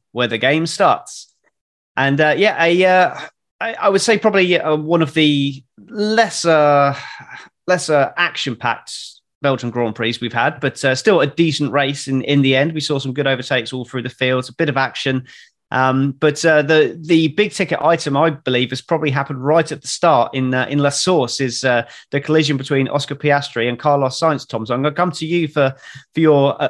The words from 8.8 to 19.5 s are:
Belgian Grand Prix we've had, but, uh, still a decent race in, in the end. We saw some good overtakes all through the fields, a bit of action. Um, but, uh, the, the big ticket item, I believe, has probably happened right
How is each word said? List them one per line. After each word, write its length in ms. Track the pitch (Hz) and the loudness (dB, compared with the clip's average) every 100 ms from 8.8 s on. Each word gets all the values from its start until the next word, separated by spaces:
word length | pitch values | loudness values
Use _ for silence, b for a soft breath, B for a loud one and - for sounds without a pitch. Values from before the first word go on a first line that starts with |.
| - - - - _ _ | -8 -16 -18 -20 _ _
Belgian 300 | 139 127 120 | -2 -2 -4
Grand 260 | 120 117 110 | -4 -4 -2
Prix 220 | 117 117 | -4 -4
we've 120 | 120 | -4
had, 280 | 117 135 160 | -2 -2 -2
but, 240 | 135 - | -4 -2
uh, 100 | 135 | -2
still 260 | 131 - 180 | 0 2 2
a 60 | 143 | 2
decent 460 | - 165 143 139 | 0 0 0 -2
race 340 | 139 135 139 135 | 0 -2 -4 -4
in, 160 | 131 | -4
in 200 | - 143 | 0 2
the 120 | 135 | 4
end. 200 | 131 151 | 2 0
We 60 | 160 | -2
saw 200 | 147 139 | -4 -4
some 120 | 135 | -4
good 140 | 131 139 | -4 -2
overtakes 460 | 131 - 131 110 | -2 -2 -4 -4
all 120 | 127 | -8
through 180 | 120 131 | -8 -8
the 60 | 123 | -8
fields, 400 | - 127 127 127 | -4 0 0 -4
a 60 | |
bit 140 | 127 156 | -4 -2
of 80 | 131 | 0
action. 500 | 131 - 139 131 127 B B _ _ | -2 -2 -4 -4 -6 B B _ _
Um, 400 | 127 131 131 139 | 0 2 2 0
but, 320 | - 156 147 | 0 0 2
uh, 180 | 165 151 | 2 4
the, 340 | 143 156 135 165 | 4 4 2 -2
the 260 | 156 165 156 | 0 2 2
big 240 | 151 208 | 0 -2
ticket 300 | - 175 151 | -2 -4 -2
item, 340 | 151 165 151 139 | 0 0 0 0
I 140 | 165 | 0
believe, 400 | 139 131 123 123 | 0 -2 -2 -2
has 100 | 131 | -6
probably 300 | - 165 156 | -4 -2 -2
happened 340 | 135 139 131 | -2 -4 -4
right 280 | 135 | 0